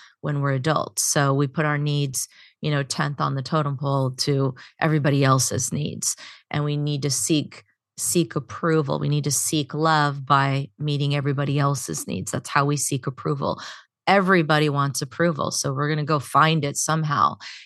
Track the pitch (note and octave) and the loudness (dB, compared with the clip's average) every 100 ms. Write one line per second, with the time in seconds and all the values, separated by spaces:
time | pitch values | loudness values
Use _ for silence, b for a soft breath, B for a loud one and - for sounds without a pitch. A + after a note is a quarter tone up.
0 | B B D3+ C#3+ C#3 C3+ D#3 D3+ - - | B B -4 -2 0 0 0 0 -2 -4
1 | - D#3 C#3 C#3 C#3+ D#3+ D3+ D3 D3 D3 | 0 2 2 2 0 0 -2 0 0 0
2 | C#3+ C3 - b b b D3+ D3 C#3 - | -2 -4 -8 b b b -2 -2 -2 -4
3 | D3 C#3+ D3 C3+ C3 D#3+ D3 C3+ D3 C#3 | -4 -2 -2 -2 -2 -2 -2 -2 0 0
4 | C3 C3 - C#3 C3+ C3+ B B E3 D3+ | 0 -2 0 0 0 -2 B B 0 2
5 | C#3+ C#3 C3+ C3 - - - - D3 - | 2 4 4 4 2 -2 -4 -4 -6 -4
6 | - - B B B D3+ D3 D3 D3 D3 | -6 -6 B B B -4 -2 -2 -2 -2
7 | C#3+ C#3 - D3+ - - - _ _ - | -2 -2 0 0 0 -8 -20 _ _ -8
8 | - F3 D#3+ D#3 - - E3+ D#3+ C#3 D3 | -2 0 0 -2 -8 -4 0 2 2 -2
9 | D3 D3 C#3+ C#3 - D#3 C#3 D3+ D#3+ D#3 | 0 0 0 -2 0 -2 -2 -2 2 4
10 | D3 C#3+ B2+ C#3 C#3 C#3 C#3 - D3+ C#3+ | 2 0 0 2 2 0 -4 -6 -2 0
11 | C#3+ C#3+ C#3 C#3 C#3 C#3 C#3+ C#3 - D3 | 0 0 0 0 0 0 0 0 -4 -6
12 | - F#2 - C#3+ - D3 C#3+ D3 - C#3 | -6 -6 -4 -6 -2 0 2 0 -2 -4
13 | C#3+ C3 D#3+ C#3 - - B B B _ | -4 -6 -4 -2 -2 -4 B B B _
14 | - G3 F#3 F#3 D3+ D3+ D3+ C#3+ C#3 C3 | 2 4 6 4 4 4 2 2 0 -2
15 | C#3 - E3+ C#3+ - - C#3+ C3+ D3 D3+ | -6 0 0 0 -2 -2 -2 -2 0 0
16 | D3 D3+ - C#3+ D#3 D#3+ C#3+ C3+ - D#3+ | 0 -2 2 4 6 4 0 -2 -2 0
17 | D3+ C#3 - G#2+ B B | 0 2 2 0 B B